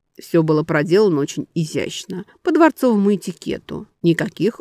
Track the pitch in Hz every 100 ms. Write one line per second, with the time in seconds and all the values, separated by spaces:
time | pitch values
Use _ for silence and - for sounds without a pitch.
0 | _ - - 170 160 156 156 156 147 185
1 | 214 151 147 - - - 160 135 - -
2 | - 180 - _ 359 311 320 - 254 214
3 | 196 202 - 170 - 135 - - - _
4 | 170 165 196 - 185 -